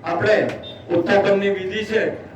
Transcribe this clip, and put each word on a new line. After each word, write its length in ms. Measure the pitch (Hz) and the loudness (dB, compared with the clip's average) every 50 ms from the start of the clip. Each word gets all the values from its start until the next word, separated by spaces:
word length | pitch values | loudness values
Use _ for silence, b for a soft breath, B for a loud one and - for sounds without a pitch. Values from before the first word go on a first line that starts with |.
| - | -4
આપણે 460 | 165 170 175 196 208 214 - - - - - - - - - - - | -4 -4 0 2 4 4 4 2 -2 -4 -8 -12 -14 -16 -16 -8 -2
ઉત્થાપનની 580 | 175 - - - 202 202 196 202 196 196 196 196 | 0 0 2 4 4 4 4 4 2 2 2 0
વિધિ 360 | 196 185 185 190 - 214 220 | 0 -2 -4 -6 -6 -6 -6
છે 420 | 208 214 220 196 160 143 - - - - | -2 -2 -2 -2 -2 -4 -8 -14 -18 -18